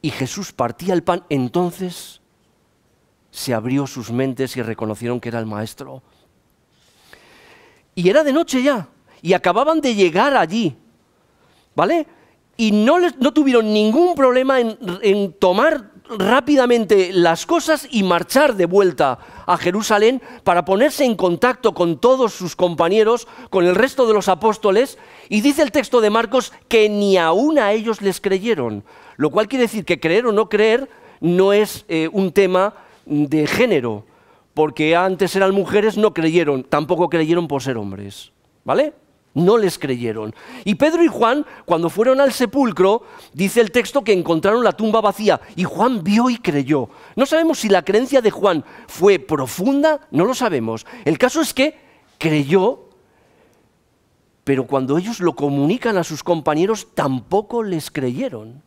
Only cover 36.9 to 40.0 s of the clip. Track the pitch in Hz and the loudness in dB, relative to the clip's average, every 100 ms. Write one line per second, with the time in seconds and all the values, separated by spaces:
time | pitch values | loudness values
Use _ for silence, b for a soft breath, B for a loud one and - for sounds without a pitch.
36.9 | 175 175 170 156 170 165 139 135 117 101 | -2 0 0 0 0 -2 -6 -4 -6 -8
37.9 | 98 101 - - _ _ _ - 156 294 | -12 -14 -18 -20 _ _ _ -4 0 0
38.9 | - _ _ _ - 170 233 196 - 143 | -4 _ _ _ 0 2 4 2 -2 -6
39.9 | 123 | -4